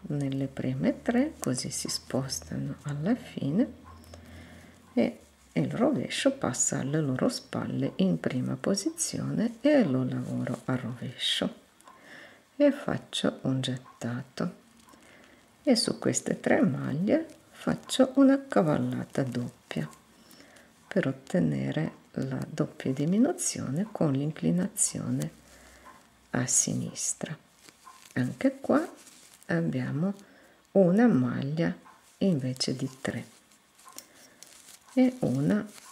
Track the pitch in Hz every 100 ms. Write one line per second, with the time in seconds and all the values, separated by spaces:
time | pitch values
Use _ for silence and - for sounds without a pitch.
0 | - 147 139 135 135 - 127 131 190 -
1 | - 240 311 - - - - - - -
2 | - 127 135 - - 131 139 131 143 143
3 | 170 247 - - 139 180 294 - - -
4 | - - - - - - - - - 247
5 | 226 - - _ - 170 135 143 277 196
6 | - - 277 269 - - - 139 135 156
7 | 143 127 - 247 - - 117 131 139 -
8 | 190 165 139 127 127 131 - 196 320 320
9 | - - 135 151 226 - 285 294 175 127
10 | 127 127 123 123 123 127 - 131 120 127
11 | 127 - - - - - - _ - -
12 | - - - - _ - 285 - - -
13 | - - - - - 131 127 127 - -
14 | 117 123 135 - 175 - - - - -
15 | - - - - _ _ 302 240 - -
16 | - 131 - - - - 202 139 131 143
17 | 202 294 320 - - - - - - -
18 | 254 269 269 277 277 - 160 143 123 123
19 | - - 127 123 123 - - 165 151 -
20 | _ - - - - - - _ - 190
21 | 143 135 - 180 156 139 135 143 160 -
22 | - - 135 131 131 156 147 - - 135
23 | 147 202 285 - - - - 143 220 -
24 | 165 135 147 - 165 175 185 - - -
25 | - 131 160 - - - - - - -
26 | - _ - - 127 - - 123 113 -
27 | - - - 151 _ _ - _ - -
28 | - - 127 - 269 269 - 294 349 -
29 | - - - - - 170 165 135 127 139
30 | 190 196 - - - _ _ 196 175 196
31 | 240 139 123 123 135 156 170 180 - -
32 | - - 196 151 127 131 - 131 135 -
33 | - 117 - - _ _ _ _ - -
34 | - - - - - - - - - 262
35 | 254 254 - 131 156 208 214 - -